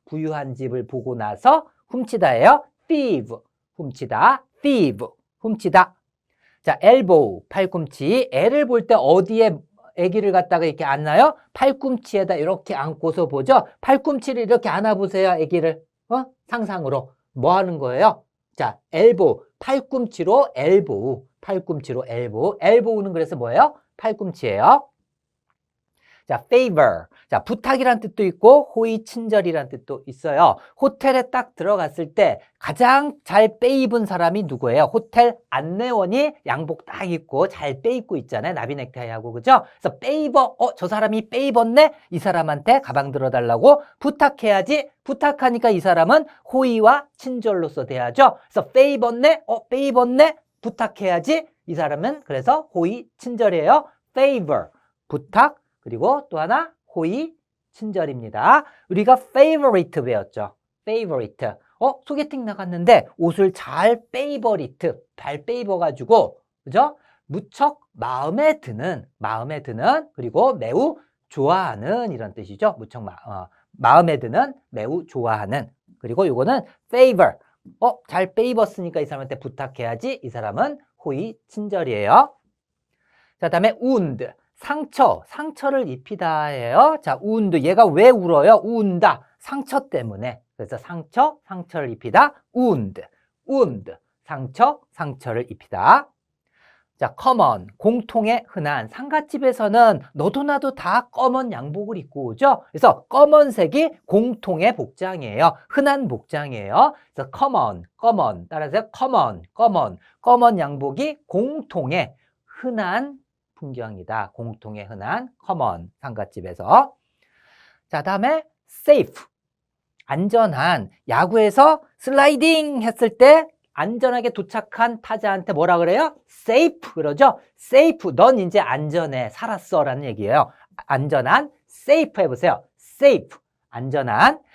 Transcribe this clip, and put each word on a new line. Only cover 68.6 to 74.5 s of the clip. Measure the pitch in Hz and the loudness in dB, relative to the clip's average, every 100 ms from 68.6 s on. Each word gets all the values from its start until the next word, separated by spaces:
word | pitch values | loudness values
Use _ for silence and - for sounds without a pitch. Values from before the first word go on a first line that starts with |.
드는, | 135 107 160 151 - _ | -6 -10 -8 -8 -12 _
마음에 | 107 110 127 151 | -8 -8 -8 -12
드는, | - 113 175 302 302 - | -12 -4 -2 -2 -4 -12
그리고 | 120 143 254 220 | -4 0 0 0
매우 | 113 143 294 311 _ _ _ | -4 -2 -2 -4 _ _ _
좋아하는 | - 139 185 175 104 123 226 233 | -4 0 0 -2 -8 -6 -6 -6
이런 | 127 107 | -10 -14
뜻이죠. | 110 95 98 208 156 | -16 -18 -4 -2 -2
무척 | 110 123 | -10 -16
마-, | 101 - - | -16 -18 -16
어, | 98 90 _ _ - | -16 -16 _ _ -2
마음에 | 117 151 170 147 | 4 6 4 0
드는, | 123 147 277 | -2 -2 -2